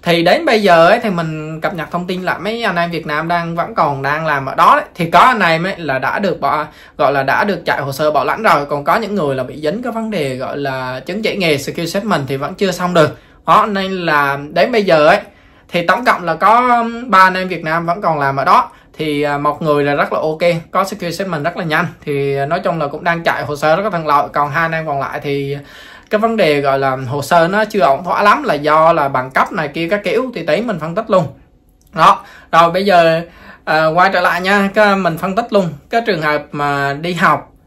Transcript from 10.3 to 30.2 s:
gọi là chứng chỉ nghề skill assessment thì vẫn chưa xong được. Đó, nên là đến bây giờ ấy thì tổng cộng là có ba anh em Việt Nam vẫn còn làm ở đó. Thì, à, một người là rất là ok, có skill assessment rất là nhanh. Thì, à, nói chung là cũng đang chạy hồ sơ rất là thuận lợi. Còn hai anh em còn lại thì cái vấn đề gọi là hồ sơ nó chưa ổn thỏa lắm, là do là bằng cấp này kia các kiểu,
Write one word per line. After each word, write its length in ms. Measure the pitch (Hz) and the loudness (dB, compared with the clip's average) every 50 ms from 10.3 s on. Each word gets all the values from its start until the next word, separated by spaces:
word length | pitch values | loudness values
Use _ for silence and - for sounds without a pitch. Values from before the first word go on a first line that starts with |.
| 127 | -4
gọi 220 | 127 131 107 - 143 | -6 -6 -8 -6 -6
là 420 | 143 139 131 131 131 127 127 131 - | -6 -6 -6 -6 -6 -6 -8 -10 -8
chứng 160 | - 175 208 | -8 -8 -4
chỉ 160 | 220 196 143 202 | -4 -4 -2 0
nghề 200 | 185 165 151 135 | 0 0 0 0
skill 240 | - - 147 - | -2 -6 -6 -6
assessment 460 | 170 170 - 196 208 220 190 160 139 123 | -6 -4 -4 -4 -2 0 -2 -2 -2 -4
thì 100 | 139 135 | -6 -6
vẫn 160 | 139 147 185 | -6 -8 -6
chưa 180 | - 202 190 | -4 -2 -2
xong 220 | 180 185 185 180 180 | -2 -2 -4 0 2
được. 260 | 175 151 147 117 - - _ _ _ _ - | 2 2 2 0 -8 -20 _ _ _ _ 2
Đó, 180 | 165 196 214 | 4 4 4
nên 260 | 220 208 196 190 190 | 2 -2 -4 -4 -4
là 480 | 196 185 175 165 151 147 143 139 139 139 143 147 160 | -6 -4 -2 0 0 2 2 0 -2 -4 -6 -6 0
đến 180 | 165 185 240 | 0 0 2
bây 120 | 247 226 202 | 2 0 2
giờ 240 | 185 165 156 147 156 | 4 4 6 6 6
ấy 120 | 180 214 - - - _ _ _ _ _ _ _ | 4 4 2 -6 -20 _ _ _ _ _ _ _
thì 180 | - 175 170 170 | -4 -4 0 0
tổng 180 | 185 180 247 | 0 0 2
cộng 180 | 254 202 - 180 | 0 0 0 0
là 120 | 170 160 | -4 -4
có 480 | 156 190 190 220 240 247 247 240 233 226 226 233 233 247 262 | 0 2 4 4 4 4 2 2 0 0 -2 -6 -8 -6 0
ba 120 | 202 190 | 4 4
anh 140 | 185 185 180 | 4 4 4
em 140 | 185 185 185 | 0 -4 -4
Việt 160 | 185 165 170 | -6 -6 -4
Nam 220 | 156 160 170 165 | -2 -2 -2 -2
vẫn 160 | 165 175 202 | -2 -4 -2
còn 180 | 202 180 160 147 | 0 -2 0 0
làm 180 | 143 139 139 135 | 0 -2 0 0
ở 80 | 131 | 2
đó. 260 | 170 190 240 - - - - _ _ _ - | 2 4 2 2 0 -8 -20 _ _ _ -6
Thì, 240 | 160 156 147 143 | -4 -4 -2 -2
à, 160 | 147 147 143 143 | -2 -2 -2 -2
một 240 | 143 147 - - | -2 -2 -2 -2
người 220 | 175 156 147 147 143 | 0 0 2 2 2
là 100 | 143 143 | 0 0
rất 200 | 147 185 - - | 0 0 -2 -2
là 60 | - | -2
ok, 420 | - 160 156 160 180 175 170 165 165 - | -2 -2 -2 0 0 0 0 0 -4 -4
có 120 | - 185 190 | -2 -2 -2
skill 220 | 196 - 196 175 | -2 -4 -8 -8
assessment 380 | 175 160 - 196 190 175 151 143 | -8 -6 -6 -6 -6 -4 -4 -4
rất 140 | 165 175 - | -4 -4 -4
là 60 | 185 | -4
nhanh. 220 | 165 151 160 175 156 - - - | -2 0 0 -2 -2 -6 -12 -8
Thì, 320 | - 143 143 139 139 139 139 | -6 -4 -2 -2 -2 -2 -2
à, 80 | 139 | -2
nói 140 | 139 165 175 | -2 -4 -2
chung 200 | - 196 175 165 | -2 -2 -2 -2
là 80 | 151 143 | -4 -4
cũng 160 | 139 151 143 | -6 -6 -4
đang 200 | 170 170 170 170 | -2 -2 0 0
chạy 200 | 160 131 123 143 | -2 -2 -2 -4
hồ 120 | 127 147 | -6 -6
sơ 200 | 143 151 156 156 | -2 0 2 2
rất 80 | 165 202 | 2 0
là 60 | 214 | -2
thuận 180 | 185 170 160 151 | -4 -4 -2 2
lợi. 200 | 147 143 147 - - | 2 2 2 0 -2
Còn 180 | 156 143 143 | -2 -2 0
hai 100 | 139 165 | 0 -2
anh 100 | 165 165 | -2 -2
em 160 | 160 160 160 160 | -2 -4 -4 -4
còn 120 | 143 139 | -4 -4
lại 200 | 135 - - 151 143 | -4 -6 -8 -8 -6
thì 340 | 147 143 143 139 139 139 139 143 - - - - - - - - _ | -4 -4 -4 -4 -6 -8 -10 -10 -16 -20 -20 -20 -20 -20 -20 -12 _
cái 100 | - 214 | -2 0
vấn 180 | 214 226 226 220 | 0 0 2 2
đề 240 | 196 160 147 143 | 4 4 4 2
gọi 180 | 139 139 135 139 | 2 0 0 2
là 180 | 135 135 131 131 135 120 | 0 0 -2 -2 -6 -6
hồ 140 | 127 143 | -6 -6
sơ 260 | 143 - 180 170 165 170 | -2 2 4 4 4 4
nó 180 | 190 208 220 | 2 0 -2
chưa 140 | 214 - 208 | 0 0 0
ổn 240 | 175 156 139 - 185 | 2 2 2 0 0
thỏa 200 | 175 185 - 202 | -4 -2 2 4
lắm, 200 | 208 220 285 302 | 4 4 4 2
là 100 | 226 165 | -2 -2
do 400 | 143 147 147 151 160 160 165 170 | 0 0 2 4 4 6 4 4
là 140 | 165 147 139 | 4 0 -2
bằng 240 | 135 131 127 135 | -2 -4 -6 -2
cấp 200 | - 180 220 - | 0 -2 -2 0
này 160 | 285 196 160 143 | -2 -6 -6 -4
kia 200 | 143 165 165 165 | -4 -6 -4 -2
các 120 | 208 208 202 | -2 -2 -2
kiểu, 280 | 190 - 226 | -2 -2 -2